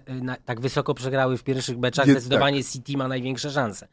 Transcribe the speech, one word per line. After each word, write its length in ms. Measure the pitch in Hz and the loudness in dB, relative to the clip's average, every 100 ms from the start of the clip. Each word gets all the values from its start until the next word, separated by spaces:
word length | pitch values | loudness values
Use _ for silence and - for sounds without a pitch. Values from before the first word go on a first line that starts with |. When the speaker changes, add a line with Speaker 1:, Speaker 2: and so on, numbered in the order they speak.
| - | -6
Speaker 1:
y, 140 | 127 | -8
na, 120 | 127 123 | -6 -6
tak 260 | - 117 | -6 -4
wysoko 320 | 127 147 143 | -2 0 -2
przegrały 440 | 127 131 135 131 127 | -2 -2 2 2 0
w 60 | |
pierwszych 340 | - 131 127 123 | -2 -2 -2 -2
meczach, 300 | 123 147 139 | 0 4 6
Speaker 2:
Jest 120 | 135 | 6
Speaker 1:
zdecydowanie 440 | 123 113 139 139 | 4 2 4 2
Speaker 2:
tak. 80 | - | -4
Speaker 1:
City 260 | 135 143 139 | -8 -6 -4
ma 100 | 131 | -4
największe 440 | 131 127 127 147 | -4 -4 -4 -4
szanse. 360 | 143 113 95 - | -2 -2 -4 -14